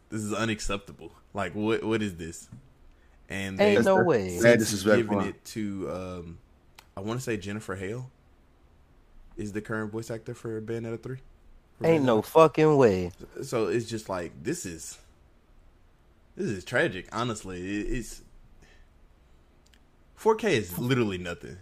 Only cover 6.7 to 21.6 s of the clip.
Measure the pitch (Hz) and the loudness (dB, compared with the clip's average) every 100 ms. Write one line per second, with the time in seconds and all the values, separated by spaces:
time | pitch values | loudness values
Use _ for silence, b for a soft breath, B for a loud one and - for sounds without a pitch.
6.7 | _ - - 101 120 127 107 98 104 - | _ -18 -10 -6 -6 -4 -4 -4 -8 -8
7.7 | 95 95 120 127 _ _ _ _ _ _ | -8 -6 -8 -10 _ _ _ _ _ _
8.7 | _ _ _ _ - - - 104 101 104 | _ _ _ _ -20 -20 -12 -8 -8 -6
9.7 | 110 107 110 117 113 110 120 117 110 110 | -6 -6 -8 -8 -10 -10 -12 -8 -8 -6
10.7 | 117 113 113 123 131 - - - - _ | -8 -6 -10 -10 -14 -16 -20 -20 -20 _
11.7 | - - 160 131 110 - 156 160 - 156 | -4 2 4 4 4 4 8 8 8 6
12.7 | 147 123 92 90 - - - 131 123 101 | 8 6 6 0 -8 -18 -12 -6 -2 0
13.7 | 110 107 110 - 92 82 76 80 151 95 | 0 -2 -8 -6 -6 -6 -8 -6 -6 -8
14.7 | 80 - - - _ _ _ _ - - | -12 -14 -18 -20 _ _ _ _ -20 -20
15.7 | _ _ _ _ _ _ - 185 98 - | _ _ _ _ _ _ -6 -4 -4 -2
16.7 | 123 165 92 85 104 120 107 95 90 92 | 0 0 -2 -8 -4 -4 -4 -8 -10 -6
17.7 | 104 120 123 110 - - - - - - | -4 -2 -4 -6 -14 -20 -20 -20 -20 -20
18.7 | - - _ - _ _ _ _ _ _ | -20 -20 _ -20 _ _ _ _ _ _
19.7 | _ _ _ _ - 214 220 220 131 90 | _ _ _ _ -2 2 2 4 2 0
20.7 | 87 123 131 107 92 87 87 64 90 | -4 2 2 2 0 -6 -8 -10 -16